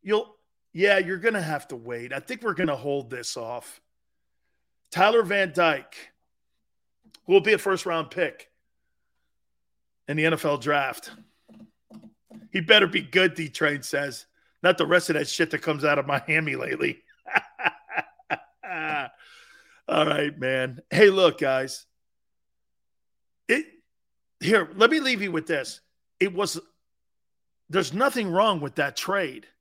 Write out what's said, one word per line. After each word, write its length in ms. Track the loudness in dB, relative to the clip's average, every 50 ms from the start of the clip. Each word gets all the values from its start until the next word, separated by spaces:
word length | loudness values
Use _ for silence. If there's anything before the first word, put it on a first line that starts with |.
You'll, 320 | _ 0 0 0 0 -4 -16 _ _ _ _ _ _ _
yeah, 260 | _ 0 4 4 4 4
you're 200 | 2 -2 -4 0
gonna 220 | 0 0 0 0
have 280 | -2 -2 -4 -6 -6 -10
to 80 | -14
wait. 360 | -12 -10 -10 -10 -10 -8 -8
I 60 | -10 -10
think 240 | -8 -10 -12 -6
we're 120 | -4 -4 -2
gonna 200 | 0 0 -2 -2
hold 340 | -4 -4 -4 -4 -4 -6 -8
this 280 | -12 -10 -10 -10 -10
off. 440 | -10 -8 -8 -10 -10 -12 -14 -20 -20 _ _ _ _ _ _ _ _ _ _ _ _ _ _ _ _ _ _ _ _ _ _
Tyler 320 | 0 2 4 4 6 4
Van 300 | 2 2 0 0 0 0 0
Dyke 560 | 2 2 2 2 0 -6 -14 -20 -20 -20 -20 _ _ _ _ _ _ _ _ _ _ _ _ _ _ _ _ _ _ _ _ _ -20 _ 4
will 120 | 4 4
be 120 | 6 4
a 60 | 0 2
first-round 520 | 2 -2 -2 -2 -2 -4 -4 -4 -4 -6
pick 400 | -4 -4 -4 -4 -4 -12 -20 _ _ _ _ _ _ _ _ _ _ _ _ _ _ _ _ _ _ _ _ _ _ _ _ _ _ _ _ _ _ _ _ -6
in 80 | -2
the 100 | 0 2
N 60 | 2
F 120 | 0 0 0
L 140 | -2 -2 -2
draft. 540 | 0 0 0 0 0 -2 -6 -10 -14 -20 -20 -20 -20 _ _ _ _ _ -20 -20 -20 _ _ _ _ _ -20 -20 -20 -20 _ _ _ _ -20 -20 -20 -8
He 80 | -6 -6
better 280 | 2 4 6 6 6 4
be 140 | 0 -4
good, 320 | -6 0 0 2 2 2 0
D-Train 480 | -4 -10 -10 -4 -2 -2 -2 -2 -4 -6
says. 420 | -6 -4 -4 -4 -6 -10 -14 -18 _ _ _ _ _ _ _
Not 140 | 2 2 4
the 100 | 4 2
rest 220 | 2 2 2 2 2
of 60 | -2
that 120 | -2 -2
shit 240 | -4 -2 -2 -2 -2
that 100 | -2 -6
comes 240 | -4 -4 -4 0 0
out 120 | 0 2 0
of 80 | 0
Miami 480 | -2 -4 -4 -2 0 -2 0 0 -2 -6
lately. 440 | -6 -6 -6 -4 -2 -4 -4 -4 -8 _ _ _ _ _ -4 -4 -4 -4 -4 _ -6 -6 -6 -6 -6 _ -8 -8 -8 -8 -8 _ _ _ _
<laughs> 0 | -8 -8 -8 _ _ _ -14 -12 -10 -8 -6 -6 -6 -6 -6 -8 _ _ -20 -20 -20 -20 -20 _ -20 -20 _ _ _ _ _ -2
All 180 | 0 2 2
right, 320 | 2 2 0 -2 -4 -4 -4
man. 440 | -4 -2 -2 -2 -2 -4 -6 -14 _ _
Hey, 180 | 4 8 8 8
look, 300 | 8 6 4 4 4 2
guys. 480 | 0 0 0 0 -2 -6 -10 -16 -18 _ _ _ _ _ _ _ _ _ _ _ _ _ _ _ _ _ _ _ _ _ _ _ _ _ _ _ _ _ _ _ _ 0
It, 160 | 0 0 0 -6 _ _ _ _ _ _ _ _ _ _ _ _ _ _
here, 280 | 0 2 2 2 2 0 4
let 140 | 4 4 6
me 100 | 6 2
leave 220 | 2 0 -2 -2
you 100 | -2 -2
with 140 | -4 -4 -2
this. 340 | -2 -4 -4 -4 -6 -12 -16 _ _ _ _ _ _ _ _
It 140 | -2 -2 0
was, 260 | -2 -2 -2 -4 -8 -12 _ _ _ _ _ _ _ _ _ _ _ _ _ _ _ _ _ _ _ _ _
there's 240 | -2 -2 -2 -2 0
nothing 360 | 0 0 0 0 -2 -2 0
wrong 300 | 2 2 4 4 2 0
with 140 | -4 -6 -2
that 220 | -2 -2 -2 -2
trade. 500 | -6 -4 -2 -2 -2 -2 -4 -6 -12 -20 _ _ _